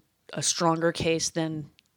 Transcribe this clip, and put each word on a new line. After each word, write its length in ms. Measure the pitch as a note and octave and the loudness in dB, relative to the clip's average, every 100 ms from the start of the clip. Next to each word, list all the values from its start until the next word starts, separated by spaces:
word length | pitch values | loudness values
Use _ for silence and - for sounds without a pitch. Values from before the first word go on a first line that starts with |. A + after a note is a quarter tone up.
| _ _ - | _ _ -12
a 100 | - | -4
stronger 500 | - - E3+ E3 E3 | -2 2 2 2 2
case 380 | - E3 E3 - | 0 0 0 0
than 380 | E3+ D#3+ D#3 D3 _ _ | -2 -2 -4 -10 _ _